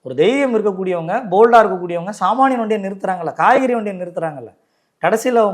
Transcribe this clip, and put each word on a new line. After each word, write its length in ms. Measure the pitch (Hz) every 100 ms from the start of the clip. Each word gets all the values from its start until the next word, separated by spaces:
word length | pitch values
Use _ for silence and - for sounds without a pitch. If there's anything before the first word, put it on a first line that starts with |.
| 127
ஒரு 100 | 131
தைரியம் 340 | 185 277 269 220
இருக்கக்கூடியவங்க, 600 | 208 185 185 175 165 226 226
போல்டா 260 | 190 233 233
இருக்கக்கூடியவங்க 520 | 208 185 175 175 180 214
சாமானியன் 400 | 190 247 269 247
வண்டியை 180 | 214 214
நிறுத்துறாங்கல்ல, 500 | 196 196 196 180 165 190
காய்கறி 340 | 190 269 262 233
வண்டியை 180 | 208 185
நிறுத்துறாங்கல்ல, 540 | 180 175 160 143 110 _ _ _ _ -
கடைசியில 420 | 170 220 254 233 208